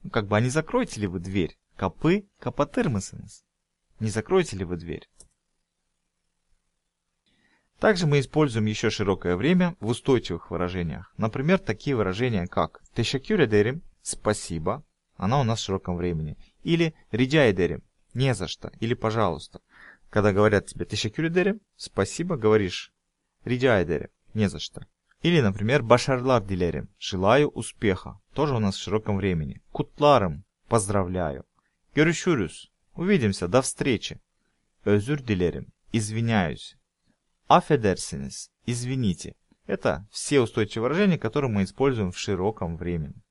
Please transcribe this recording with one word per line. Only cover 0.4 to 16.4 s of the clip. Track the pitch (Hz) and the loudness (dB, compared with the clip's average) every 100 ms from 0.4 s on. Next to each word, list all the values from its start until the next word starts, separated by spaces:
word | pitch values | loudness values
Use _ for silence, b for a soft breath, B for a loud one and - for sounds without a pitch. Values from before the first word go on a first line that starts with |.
не | 123 | 2
закроете | 151 156 247 214 - | -2 -2 -2 -2 -4
ли | 101 | -6
вы | 90 | -6
дверь?» | 95 98 78 - _ - | -4 -2 -2 -6 _ -6
«Kapı | 95 - 151 196 - _ | -6 -2 0 0 -4 _
kapatır | - - 143 - 233 | -8 -4 -4 0 -2
mısınız?» | 104 - 110 - - _ _ _ _ _ _ | -2 -6 -16 -20 -20 _ _ _ _ _ _
«Не | 110 | -4
закроете | 107 - 190 170 95 | -4 0 0 0 -4
ли | 87 | -6
вы | 87 | -8
дверь?» | 85 - - _ - _ _ _ _ _ _ _ _ _ _ _ _ _ _ _ _ _ _ _ _ _ _ _ _ _ | -8 -12 -12 _ -20 _ _ _ _ _ _ _ _ _ _ _ _ _ _ _ _ _ _ _ _ _ _ _ _ _
Также | 214 185 165 | 2 2 2
мы | 143 | 2
используем | 127 151 151 113 107 | 2 2 2 2 -2
еще | 101 110 | 0 -2
широкое | - 101 92 87 90 | 0 0 0 0 0
время | 131 180 180 170 | 2 4 2 -2
в | 104 | -4
устойчивых | 123 - 123 - 85 - | -2 2 2 2 -8 -6
выражениях. | 85 90 90 85 64 - - | -4 -2 -2 -6 -8 -14 -6
Например, | 110 117 143 190 | -4 -2 0 0
такие | - - - 127 | 0 -6 -2 0
выражения, | 92 92 127 107 87 | 0 0 0 -2 -2
как | - 80 - _ | -2 -2 -4 _
«Teşekkür | - 113 - - 214 | -4 -2 -4 -2 2
ederim», | 123 104 104 151 - _ | 4 4 2 -2 -12 _
«Спасибо», | - - 107 104 - 82 82 123 _ _ _ - | -12 -4 -2 -2 -4 -6 -6 -6 _ _ _ -6
она | 95 139 | -2 0
у | |
нас | 117 113 | 0 -2
в | |
широком | - 95 - 87 | -4 -4 -4 -4
времени, | 87 80 78 - | -2 -4 -6 -10